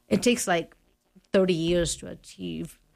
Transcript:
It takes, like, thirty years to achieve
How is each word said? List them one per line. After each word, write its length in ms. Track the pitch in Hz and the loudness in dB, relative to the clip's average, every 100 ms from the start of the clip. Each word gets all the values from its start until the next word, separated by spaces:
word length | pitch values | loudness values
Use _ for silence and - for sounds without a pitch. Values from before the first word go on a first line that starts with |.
| - | -4
It 140 | 208 | 0
takes, 240 | 240 240 - | 2 0 0
like, 280 | 170 160 _ _ _ _ _ _ | -2 -2 _ _ _ _ _ _
thirty 220 | 202 185 | 2 4
years 400 | 170 165 175 165 - | 2 0 0 0 -4
to 100 | - | -10
achieve 680 | - - - 180 80 85 - _ | -16 -18 -14 -10 -10 -12 -16 _